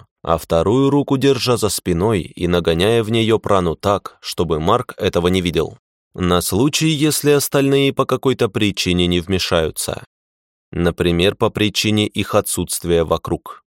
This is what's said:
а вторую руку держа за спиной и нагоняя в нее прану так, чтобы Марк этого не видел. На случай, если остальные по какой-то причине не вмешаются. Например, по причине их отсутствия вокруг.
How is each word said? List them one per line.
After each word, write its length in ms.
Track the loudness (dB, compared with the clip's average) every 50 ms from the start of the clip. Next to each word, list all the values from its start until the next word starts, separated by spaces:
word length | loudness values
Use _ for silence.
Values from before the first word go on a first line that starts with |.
| -18 _ _ _ -2
а 140 | -2 -2 -2
вторую 500 | 0 0 0 0 2 2 2 2 2 2
руку 300 | 2 0 0 0 0 2
держа 400 | 2 2 2 2 0 0 0 0
за 100 | 0 -2
спиной 540 | -2 -2 -2 -2 0 0 0 0 0 0
и 260 | -2 -6 -8 -4 -2 0
нагоняя 540 | 0 2 2 2 2 2 2 2 2 0
в 80 | 0 0
нее 280 | 0 0 2 2 2 0
прану 380 | 2 2 2 2 2 0 -2
так, 400 | -2 0 0 0 -2 -4 -10 -20 _
чтобы 380 | -14 -10 -4 -4 -2 -2 -2 -2
Марк 360 | 2 2 2 0 0 -4 -8
этого 320 | -4 -2 0 0 2 0 2
не 140 | 0 0
видел. 340 | 0 0 -2 -2 -2 -4 -6 -18 _ _ _ _ _ _ -8
На 260 | -4 -2 0 0 0
случай, 480 | 0 0 0 0 0 0 0 0 -2 0
если 440 | 0 0 0 0 0 0 2 2
остальные 600 | 2 2 0 0 0 0 2 2 2 2 2 2
по 140 | 0 0 -2
какой-то 420 | 0 -2 0 0 0 0 0 -2 -2
причине 580 | 0 0 -2 -2 -2 -2 -2 0 2 2 2
не 140 | 2 0 0
вмешаются. 840 | 0 -2 -2 -2 -2 0 0 0 0 0 -4 -6 -8 -8 -8 -10 -12 _ _ _ _ _ _ _ _ _ _ _ _ -10
Например, 640 | -4 -2 0 0 0 0 0 0 2 2 2 0 0
по 140 | 0 -2 -2
причине 560 | 0 0 -2 -2 -2 -2 -2 0 0 0 0
их 280 | -2 -2 -6 -6 -2 0
отсутствия 720 | -2 -2 -2 -4 -4 -4 -4 -6 -6 -2 0 2 2 2
вокруг. 600 | 2 0 -2 -2 -4 -6 -6 -8 -14 -20 -20 _